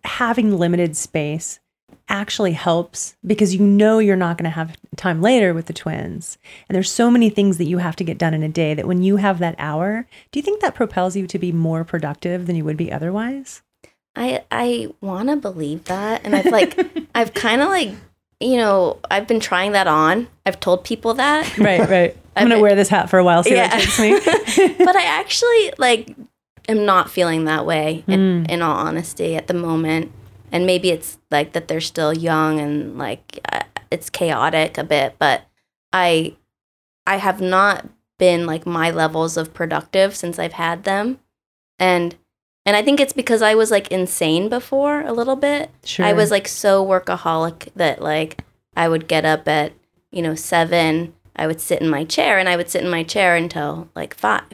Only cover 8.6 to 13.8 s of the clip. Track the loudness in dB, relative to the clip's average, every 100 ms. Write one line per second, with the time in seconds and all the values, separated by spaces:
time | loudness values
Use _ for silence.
8.6 | -2 -2 -2 0 2 2 2 0 -2 -4
9.6 | -6 -4 -4 -4 -10 -20 _ -6 -4 -2
10.6 | -4 -2 -4 0 -2 -2 -6 -4 -2 0
11.6 | 0 -2 -4 -6 -6 -6 -6 -4 -4 -4
12.6 | -4 -4 -4 -4 -4 -4 -6 -8 -12 -20
13.6 | _ _